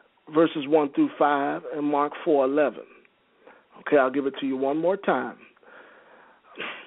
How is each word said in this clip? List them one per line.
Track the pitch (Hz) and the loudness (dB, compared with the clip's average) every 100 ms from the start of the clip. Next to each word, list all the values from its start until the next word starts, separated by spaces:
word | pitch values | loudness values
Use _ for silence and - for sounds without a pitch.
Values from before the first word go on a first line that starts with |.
| _ _ - | _ _ -2
verses | 156 160 160 135 | 2 2 0 0
one | 156 147 | 2 2
through | 160 147 - | 2 0 2
five, | 147 143 143 147 123 147 | 2 2 -2 -6 -8 -6
and | 147 | -2
Mark | 143 147 - | 0 0 -2
four | - 143 131 | 2 2 2
eleven. | 147 139 104 - - _ _ _ _ - - _ - | 2 0 -2 -14 -20 _ _ _ _ -20 -20 _ -18
Okay, | - 147 | 0 2
I'll | 131 | 2
give | 135 139 | 0 -4
it | 135 | -4
to | 135 | -4
you | 131 | -2
one | 135 156 | -2 0
more | 170 196 | -2 0
time. | 202 135 123 - - _ - - - - _ - _ _ _ - - - | 0 -2 -4 -12 -20 _ -20 -20 -20 -20 _ -20 _ _ _ -14 -12 -12